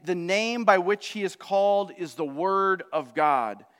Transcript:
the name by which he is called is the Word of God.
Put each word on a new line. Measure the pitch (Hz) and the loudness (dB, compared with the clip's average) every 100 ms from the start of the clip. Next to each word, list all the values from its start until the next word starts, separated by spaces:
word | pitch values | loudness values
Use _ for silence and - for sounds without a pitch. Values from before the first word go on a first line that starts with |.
the | 156 175 | -6 -4
name | 170 202 226 240 214 | 0 0 0 0 4
by | 190 | 4
which | 180 208 - | 4 -2 -4
he | 214 | -6
is | 190 - | -6 -8
called | - 196 202 202 196 135 | -2 2 2 2 -2 -8
is | 165 - | -10 -6
the | 151 | -6
Word | 139 185 190 196 185 - | -2 0 2 2 0 -4
of | 156 127 120 | -6 -4 0
God. | 151 135 113 101 - | 2 2 0 -6 -16